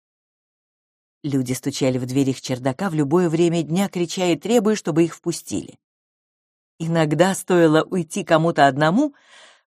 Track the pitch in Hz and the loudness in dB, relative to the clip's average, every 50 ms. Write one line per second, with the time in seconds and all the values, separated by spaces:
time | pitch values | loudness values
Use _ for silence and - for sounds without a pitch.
0 | _ _ _ _ _ _ _ _ _ _ _ _ _ _ _ _ _ _ _ _ | _ _ _ _ _ _ _ _ _ _ _ _ _ _ _ _ _ _ _ _
1 | _ _ _ _ - 143 139 135 127 123 127 - - 143 - - 147 131 127 123 | _ _ _ _ -6 -4 -2 -2 -2 -4 -6 -6 -6 -6 -4 -2 -2 0 0 -2
2 | 127 123 127 139 135 135 131 - - - 127 123 131 135 127 - 196 190 160 151 | -4 -2 0 0 0 0 -2 -4 -6 -8 -6 -4 -4 -4 -4 -4 -4 -4 -2 -2
3 | 143 135 160 185 180 165 160 165 175 170 170 170 147 147 165 190 202 - - 180 | -2 0 2 2 2 2 2 2 2 2 0 -2 -2 -2 -2 -2 -2 -2 -2 -4
4 | 175 - - 196 180 175 160 - - 185 240 240 190 220 214 - - - 151 160 | -4 -4 -4 -2 0 0 0 -2 0 0 2 2 2 2 0 -2 -2 -2 0 2
5 | 170 160 - - - 170 156 - - - 101 87 - - - _ _ _ _ _ | 0 0 -2 -6 -8 -8 -8 -8 -8 -8 -8 -8 -8 -10 -18 _ _ _ _ _
6 | _ _ _ _ _ _ _ _ _ _ _ _ _ _ _ - 165 160 170 165 | _ _ _ _ _ _ _ _ _ _ _ _ _ _ _ -8 -6 -2 0 0
7 | 156 151 156 147 180 196 180 - - - 180 175 165 156 151 160 - - - 185 | 0 2 2 2 2 2 0 -4 -2 2 4 4 6 6 4 2 0 0 -4 -6
8 | 160 - - 202 - - 165 156 165 170 165 156 139 139 131 143 156 160 185 254 | -6 -6 -8 -6 -2 2 2 2 2 2 2 4 4 4 4 2 0 2 2 2
9 | 302 285 - _ _ _ - - - - _ _ _ | 0 -2 -4 _ _ _ -20 -20 -20 -20 _ _ _